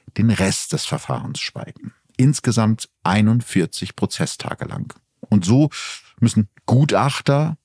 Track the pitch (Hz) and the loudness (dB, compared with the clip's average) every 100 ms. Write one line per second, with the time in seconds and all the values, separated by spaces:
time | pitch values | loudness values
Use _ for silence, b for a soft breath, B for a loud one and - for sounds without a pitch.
0 | B - 226 196 190 - - - - 71 | B 0 2 2 0 -2 -4 -6 -4 -6
1 | - 60 - - - - - - - _ | -6 -8 -8 -10 -10 -10 -14 -16 -18 _
2 | _ - 131 143 - 113 110 110 - _ | _ 0 2 2 0 2 2 0 -6 _
3 | - 101 107 120 - 95 82 - - - | 0 2 4 2 0 0 0 -4 -10 -6
4 | 92 - 80 - - - - - - - | -6 -4 -6 -6 -10 -10 -10 -10 -12 -14
5 | _ _ - 104 87 127 151 B B B | _ _ 0 2 4 4 2 B B B
6 | B B 117 - 104 _ - 123 147 98 | B B 0 2 -2 _ 0 2 4 2
7 | 131 - - 143 156 160 | 0 0 0 2 0 -4